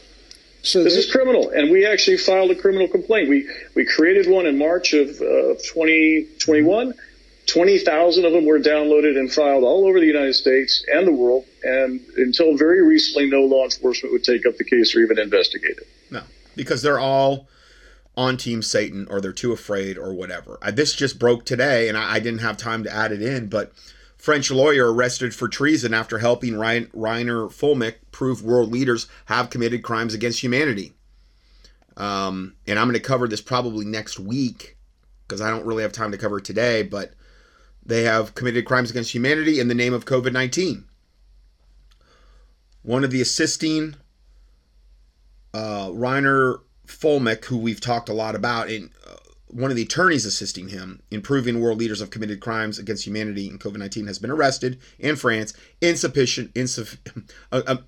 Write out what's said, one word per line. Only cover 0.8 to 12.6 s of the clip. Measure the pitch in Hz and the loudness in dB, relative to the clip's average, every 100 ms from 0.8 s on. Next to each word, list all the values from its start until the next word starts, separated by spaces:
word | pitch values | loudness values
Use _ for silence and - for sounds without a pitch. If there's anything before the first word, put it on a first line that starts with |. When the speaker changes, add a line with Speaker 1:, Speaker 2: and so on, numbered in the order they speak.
Speaker 2:
This | 170 | 4
Speaker 1:
they | 180 | 4
Speaker 2:
is | 202 | 2
criminal, | 262 254 233 - | 2 4 2 2
and | - 147 | 0 4
we | 185 208 | 4 4
actually | 208 - 185 | 2 2 2
filed | - 190 185 | 2 2 2
a | 180 | 2
criminal | 196 190 180 | 2 2 0
complaint. | 185 175 220 147 | 0 0 0 2
We, | 139 139 - - - | 2 0 -10 -6 -2
we | |
created | 131 - 160 196 180 | 0 2 4 4 4
one | 185 175 | 4 2
in | 139 | 2
March | 151 175 - | 2 0 2
of, | 151 135 - | 2 2 0
uh, | 135 135 135 - - | 0 2 2 0 -4
twenty | 160 160 160 160 156 151 - | -2 2 4 4 2 -2 -4
twenty-one. | - 151 151 208 254 240 - - _ _ - | 2 4 4 2 0 -6 -16 -20 _ _ -2
Twenty | 165 180 196 | 2 4 4
thousand | - 156 175 170 | 4 4 4 4
of | 170 | 4
them | 170 | 4
were | 151 156 | 4 4
downloaded | 151 151 151 151 147 135 | 4 2 4 4 6 2
and | 131 | 0
filed | 156 143 139 | 2 2 4
all | 123 170 196 | 4 4 6
over | 185 | 6
the | 160 | 6
United | 147 139 | 4 2
States | 127 135 131 131 - - | 2 4 4 2 -2 0
and | - 190 | 2 4
the | |
world, | 139 123 127 - _ | 4 4 2 0 _
and | 131 131 131 127 - - | -2 0 0 -2 -6 0
until | 127 123 240 | 0 4 4
very | 143 | 6